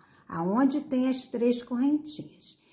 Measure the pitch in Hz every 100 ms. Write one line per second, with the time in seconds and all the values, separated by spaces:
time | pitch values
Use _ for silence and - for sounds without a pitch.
0 | _ _ - 170 175 226 269 294 - 254
1 | 262 254 - 233 240 240 - 247 277 302
2 | - - - - - - _